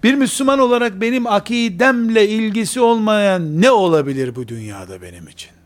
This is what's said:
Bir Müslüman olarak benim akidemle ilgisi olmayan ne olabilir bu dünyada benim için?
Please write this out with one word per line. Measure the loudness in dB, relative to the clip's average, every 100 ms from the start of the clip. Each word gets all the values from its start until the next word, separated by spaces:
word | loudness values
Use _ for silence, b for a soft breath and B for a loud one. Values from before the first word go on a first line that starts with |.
Bir | 2
Müslüman | 2 0 0 0 2
olarak | 2 2 -2 -2
benim | -2 -2 0
akidemle | -2 -2 -2 -2 0 0 2 0 2 2
ilgisi | 2 -2 -2 -4 0
olmayan | 2 2 2 2 2 0 -2 2
ne | 4
olabilir | 4 4 2 0 -4 -4 -6
bu | -10
dünyada | -10 -12 -14 -14 -16
benim | -16 -20 -20
için? | -20 -20 _